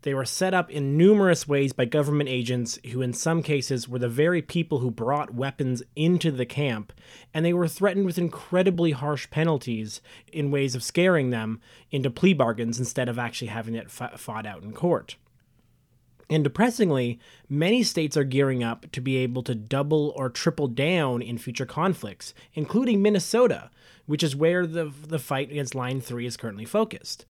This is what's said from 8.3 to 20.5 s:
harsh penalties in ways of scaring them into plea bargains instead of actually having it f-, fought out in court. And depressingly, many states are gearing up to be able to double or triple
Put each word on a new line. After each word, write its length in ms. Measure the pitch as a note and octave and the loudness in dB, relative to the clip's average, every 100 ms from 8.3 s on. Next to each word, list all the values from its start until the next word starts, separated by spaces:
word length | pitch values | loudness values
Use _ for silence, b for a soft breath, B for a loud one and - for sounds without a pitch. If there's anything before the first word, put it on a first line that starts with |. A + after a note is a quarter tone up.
| - - F3+ F#3 F3 E3+ | -4 -2 2 2 4 2
harsh 380 | C#3 D3 C#3+ - | 2 -2 -4 -4
penalties 720 | - E3 D3+ C3 A2+ A2 - B B B | 0 2 0 -2 -4 -4 -10 B B B
in 160 | D#3+ C#3+ | -4 -2
ways 240 | C#3+ C#3 | 0 0
of 80 | B2 | -2
scaring 480 | - - F3+ F3 B2+ | -2 2 4 4 2
them 320 | A#2+ A2 A2+ B B B | -2 -4 -6 B B B
into 180 | C#3+ C3+ | -2 -2
plea 240 | A#2 F#3 | 2 4
bargains 460 | E3+ A#2+ A2+ A#2 A#2 | 6 2 2 -4 -4
instead 280 | B2 - B2 | -4 -2 -4
of 120 | A#2+ | -4
actually 300 | A#2 A#2 A#2 | -6 -6 -8
having 260 | G#2+ A2+ A2+ | -8 -6 -8
it 100 | - | -10
f-, 340 | - B2 - | -12 -12 -12
fought 280 | - A2 G#2+ | -10 -10 -10
out 160 | F#2+ | -12
in 100 | G2 | -14
court. 440 | A2 E3+ D3+ - - _ _ _ _ _ _ _ _ _ _ _ | -4 0 0 -4 -20 _ _ _ _ _ _ _ _ _ _ _
And 160 | D#3 | 0
depressingly, 760 | C#3+ B2+ A#3+ A#3 G3+ C3+ A#2+ A#2+ B B B | 0 2 0 4 2 2 0 -4 B B B
many 360 | C#3+ E3 A#3+ | 0 2 2
states 340 | A3 - D3+ D3+ | 2 0 0 0
are 60 | |
gearing 400 | C#3 C3 C#3 B2+ | 0 2 2 2
up 280 | A#2 A#2 - | -2 -4 -8
to 80 | - | -8
be 160 | B2+ C3 | -2 0
able 260 | B2+ B2+ | 0 -4
to 100 | B2 | -4
double 580 | A#2 A2 C#3 C#3+ D#3 D3 - | -6 -2 -2 2 2 0 -2
or 160 | C3 | -6
triple 360 | - - | 0 -2